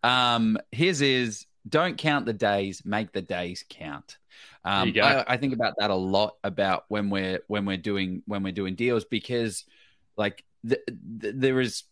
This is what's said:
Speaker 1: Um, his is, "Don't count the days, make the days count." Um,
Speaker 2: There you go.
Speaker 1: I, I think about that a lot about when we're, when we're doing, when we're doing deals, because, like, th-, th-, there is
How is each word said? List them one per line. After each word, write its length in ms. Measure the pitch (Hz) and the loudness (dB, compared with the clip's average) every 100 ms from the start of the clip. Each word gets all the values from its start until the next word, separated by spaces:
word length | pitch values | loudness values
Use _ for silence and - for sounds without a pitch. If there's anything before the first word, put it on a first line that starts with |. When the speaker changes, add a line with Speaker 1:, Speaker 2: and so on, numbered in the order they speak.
Speaker 1:
Um, 560 | 120 127 123 120 113 107 - | 4 4 4 4 4 2 -2
his 320 | 113 170 165 | 0 2 4
is, 440 | 139 127 120 107 - _ 110 | 4 4 0 -4 -14 _ -2
"Don't 280 | 156 180 135 | 2 2 0
count 300 | 156 147 113 | 0 0 0
the 60 | |
days, 500 | 107 110 101 98 95 | 0 2 2 0 -6
make 280 | 104 104 107 | -4 -4 -2
the 100 | 101 | -6
days 420 | 90 90 87 90 - | -6 -6 -6 -8 -14
count." 500 | - 78 71 - - _ - - - | -14 -12 -14 -16 -20 _ -20 -20 -10
Um, 160 | 87 98 | -2 0
Speaker 2:
There 60 | 95 | 2
you 60 | |
go. 80 | 92 | 4
Speaker 1:
I, 320 | 101 135 120 | 4 4 2
I 20 | 123 | 0
think 160 | 139 | 0
about 220 | 123 117 - | 0 -2 0
that 120 | 104 | 0
a 40 | |
lot 420 | 95 92 98 107 - | 2 2 2 2 0
about 440 | 101 92 98 92 - | -6 0 0 0 -2
when 220 | 104 101 | -4 0
we're, 300 | 98 95 92 - | 0 -2 -4 -2
when 180 | 104 98 | -2 -2
we're 100 | 95 | -2
doing, 460 | 95 101 95 92 - | -2 -2 -2 -6 -6
when 160 | 101 | -4
we're 100 | 95 | -4
doing 220 | 92 95 | -2 -4
deals, 300 | 92 120 120 | 0 0 0
because, 600 | 107 113 - 123 113 95 - _ _ _ _ - | 0 -6 -2 -2 -2 -6 -14 _ _ _ _ -4
like, 260 | 104 - - _ 113 | -4 -4 -20 _ -2
th-, 140 | 127 - - - 110 | -2 -2 -12 -14 -8
th-, 140 | 107 127 | -8 0
there 240 | 131 131 | 2 2
is 240 | 127 - - | 0 -2 -14